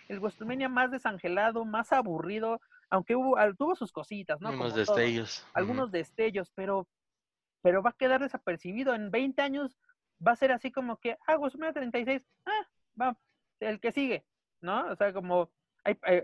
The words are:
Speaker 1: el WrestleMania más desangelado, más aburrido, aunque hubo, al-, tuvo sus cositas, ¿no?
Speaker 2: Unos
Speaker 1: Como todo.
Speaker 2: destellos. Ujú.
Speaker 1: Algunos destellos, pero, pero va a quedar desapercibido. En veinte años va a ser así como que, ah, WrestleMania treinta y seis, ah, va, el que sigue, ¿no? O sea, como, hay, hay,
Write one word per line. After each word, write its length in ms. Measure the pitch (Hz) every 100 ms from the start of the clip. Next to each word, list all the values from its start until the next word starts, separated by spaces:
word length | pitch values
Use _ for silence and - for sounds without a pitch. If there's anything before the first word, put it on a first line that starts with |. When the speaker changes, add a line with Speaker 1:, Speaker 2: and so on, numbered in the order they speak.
| -
Speaker 1:
el 120 | 196
WrestleMania 480 | 208 - 220 262 262
más 220 | 247 254
desangelado, 760 | 254 233 185 170 180 220 226
más 280 | 220 214 233
aburrido, 680 | 269 220 160 170 214 220 226 - - _
aunque 260 | 190 - 247
hubo, 200 | 262 254
al-, 180 | 214 190
tuvo 180 | 294 370
sus 160 | 220
cositas, 480 | - - 208 180 151
¿no? 100 | 208
Speaker 2:
Unos 240 | 131 123
Speaker 1:
Como 100 | 110
todo. 120 | 101 202
Speaker 2:
destellos. 420 | 120 117 113 -
Ujú. 100 | -
Speaker 1:
Algunos 360 | 180 202 254 247
destellos, 600 | 180 160 - 220 190 180
pero, 320 | - 196 196 180 _ _ _ _ _ _ _
pero 200 | 180 190
va 80 | 226
a 60 | -
quedar 240 | 262 262
desapercibido. 720 | 277 240 - 170 180 214 269
En 160 | 226 208
veinte 300 | 220 269 262
años 380 | 277 277 277 - _ _ _ _ 165
va 60 |
a 40 | 240
ser 160 | 269
así 180 | 254 262
como 280 | 269 247 -
que, 180 | 233 - -
ah, 100 | 311
WrestleMania 340 | 277 277 320
treinta 260 | 302 254 240
y 60 |
seis, 180 | 240 269 - _
ah, 220 | 359 427 - _ _ 220
va, 180 | 254 233 _ _ _ _
el 200 | 214 214
que 120 | 233
sigue, 340 | 277 269 165 - _ _ _
¿no? 260 | 170 220 339
O 60 | 185
sea, 180 | 202
como, 360 | 190 180 180 170 _ _ _
hay, 120 | - -
hay, 160 | 185 180